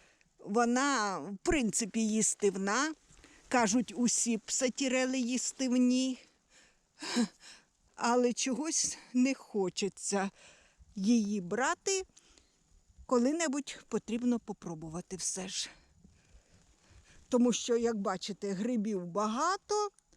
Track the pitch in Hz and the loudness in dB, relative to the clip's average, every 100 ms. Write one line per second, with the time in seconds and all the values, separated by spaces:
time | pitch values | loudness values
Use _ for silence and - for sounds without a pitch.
0 | _ _ _ _ - 208 233 247 285 262 | _ _ _ _ -2 2 2 2 2 2
1 | 208 180 151 202 - 330 226 - 214 226 | 0 -2 -6 -4 0 2 2 0 -2 -2
2 | 220 214 208 - 202 190 196 220 302 320 | 0 2 0 2 0 0 0 0 0 -4
3 | _ - - - - 247 226 233 214 185 | _ -20 -20 -20 0 2 4 2 0 0
4 | 240 - - 226 - - 262 - 269 254 | 0 2 0 -2 -2 -2 -2 0 0 2
5 | 254 262 233 247 - - 262 247 247 254 | 2 0 -2 -2 -4 -4 0 4 4 4
6 | 262 247 - _ _ - - _ _ _ | 0 -4 -12 _ _ -20 -20 _ _ _
7 | 320 247 220 - - - _ _ _ - | -4 -2 -2 -4 -20 -20 _ _ _ -2
8 | 240 240 247 233 - 240 311 - - - | 2 4 4 2 -2 -2 -2 -2 -2 -4
9 | - 254 254 262 - 214 185 - 202 - | -4 2 2 2 -4 -2 -2 0 -4 -4
10 | - 202 196 - - - _ _ - - | -4 -2 -2 -6 -18 -20 _ _ -16 -4
11 | 196 240 202 208 175 202 269 349 - 381 | 2 4 2 -2 -4 0 0 0 -2 -2
12 | 381 _ _ - _ _ _ _ _ - | -4 _ _ -20 _ _ _ _ _ -20
13 | - 247 240 320 330 285 277 - - 220 | -2 2 2 2 0 -2 -6 -12 -6 -6
14 | - 233 247 233 - 196 - 160 160 165 | -4 -4 -2 -2 -4 -12 -10 -10 -10 -10
15 | - 185 - - 185 - - - _ _ | -10 -8 -8 -6 -8 -8 -8 -12 _ _
16 | - _ _ - _ _ _ _ _ - | -20 _ _ -20 _ _ _ _ _ -20
17 | - - - 247 240 220 - 240 233 226 | -20 -20 -2 2 4 2 0 0 0 -2
18 | 196 190 - 196 202 185 214 247 208 202 | -2 -4 -6 -8 -6 -4 -2 -2 -2 -4
19 | 175 175 214 226 320 392 - 415 415 - | -4 -2 -2 0 0 -2 -2 -2 -2 -6
20 | _ | _